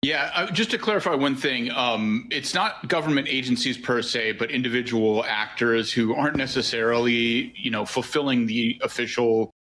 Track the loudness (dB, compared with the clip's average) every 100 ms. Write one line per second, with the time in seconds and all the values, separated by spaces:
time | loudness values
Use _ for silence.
0 | -2 0 -2 -2 -2 0 0 0 0 0
1 | 2 2 2 0 -2 -2 -2 0 0 2
2 | 2 0 -2 -6 -2 -2 -2 -4 -2 0
3 | 2 0 0 -2 0 0 0 -4 -2 0
4 | 0 -2 -2 -2 -4 -2 -2 -2 0 2
5 | 2 2 0 -2 -4 0 2 2 2 0
6 | 0 2 0 0 -2 -2 -2 0 2 2
7 | 2 2 2 0 -2 -6 -4 -4 -2 -4
8 | -2 0 2 2 2 2 0 -2 -4 -4
9 | -2 2 4 4 2 -6 _